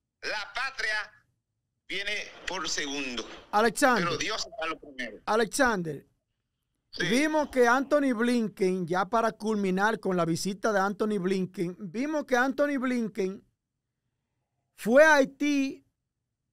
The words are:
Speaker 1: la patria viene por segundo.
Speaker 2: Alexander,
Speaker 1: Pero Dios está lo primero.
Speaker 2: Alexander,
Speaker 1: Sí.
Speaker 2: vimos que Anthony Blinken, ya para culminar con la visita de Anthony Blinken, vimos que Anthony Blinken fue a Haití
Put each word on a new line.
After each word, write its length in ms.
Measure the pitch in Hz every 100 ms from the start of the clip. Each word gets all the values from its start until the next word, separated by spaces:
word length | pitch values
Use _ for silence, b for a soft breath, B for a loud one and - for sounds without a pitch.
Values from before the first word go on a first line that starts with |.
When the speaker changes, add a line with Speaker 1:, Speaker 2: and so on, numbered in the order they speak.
| _ _
Speaker 1:
la 320 | 156 208 196
patria 580 | 233 262 - 220 214 208 _ _ _ _ _ _ _ -
viene 440 | 190 202 208 - - -
por 200 | 180 156
segundo. 600 | 180 143 139 135 120 110 - -
Speaker 2:
Alexander, 540 | 208 226 - 277 233 170
Speaker 1:
Pero 120 | -
Dios 300 | - - -
está 180 | - 165
lo 140 | -
primero. 420 | - 127 123 - -
Speaker 2:
Alexander, 800 | 214 214 - 254 208 165 - - _ _ _ _ _ _ _ _ -
Speaker 1:
Sí. 100 | 165
Speaker 2:
vimos 440 | 240 311 311 294
que 180 | 262 240
Anthony 460 | 262 277 294 277
Blinken, 760 | 220 240 240 214 - 190 185 165
ya 180 | 180 190
para 260 | 226 160
culminar 680 | 156 214 214 196 185 208 220
con 160 | 190 180
la 100 | 165
visita 460 | 165 185 190 226
de 80 | 202
Anthony 400 | 196 196 214 208
Blinken, 560 | 180 202 185 196 175 180
vimos 460 | 202 202 294 311 285
que 120 | 247
Anthony 400 | 269 262 285 277
Blinken 640 | 254 247 220 - 190 196 _ _ _ _ _ _ _ _ _ _ _ _ _ -
fue 280 | 196 254
a 120 | 311 294
Haití 680 | 269 - 294 285 269 - _ _ _ _ _ _ _